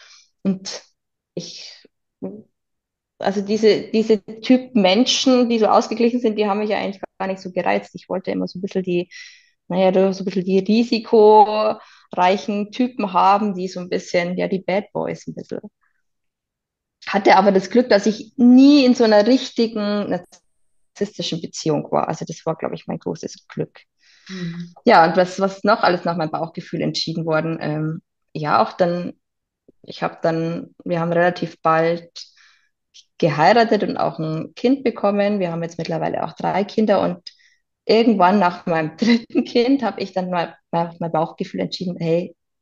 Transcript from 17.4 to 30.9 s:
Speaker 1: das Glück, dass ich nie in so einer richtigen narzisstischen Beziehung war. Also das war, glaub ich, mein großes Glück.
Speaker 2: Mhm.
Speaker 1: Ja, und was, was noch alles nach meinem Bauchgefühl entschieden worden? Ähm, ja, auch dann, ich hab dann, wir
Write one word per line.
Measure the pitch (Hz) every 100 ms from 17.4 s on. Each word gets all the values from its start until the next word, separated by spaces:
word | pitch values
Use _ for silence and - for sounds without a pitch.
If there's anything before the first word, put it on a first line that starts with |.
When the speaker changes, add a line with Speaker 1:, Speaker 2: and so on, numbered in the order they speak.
| 202
Speaker 1:
das | 190 185
Glück, | 240 254
dass | 202 214
ich | 208 - -
nie | 247 254 277 294
in | 254
so | 247
einer | 226 208 214
richtigen | 262 - - 226 220 208 208 190 180 - _ _ _ _ _ _
narzisstischen | - 202 - - 170
Beziehung | - - 160 147 151
war. | 151 -
Also | 165
das | 170 - -
war, | 160
glaub | -
ich, | 170 -
mein | 175
großes | 175 165 - - -
Glück. | - - - _ _ _ _ -
Speaker 2:
Mhm. | 185 175 170 175 -
Speaker 1:
Ja, | - 196 165
und | 180
was, | 180 -
was | 196 196
noch | 202 226
alles | - 180
nach | 175 170
meinem | 156
Bauchgefühl | 147 165 - - 165
entschieden | 156 151 - 165 165
worden? | 156 160 165
Ähm, | 151 151 156 160 - _ _
ja, | - 151 208
auch | 220
dann, | - 175 175 175 - _ _ _ _ _ _
ich | - -
hab | 160 -
dann, | 165 165 165 175 - _
wir | -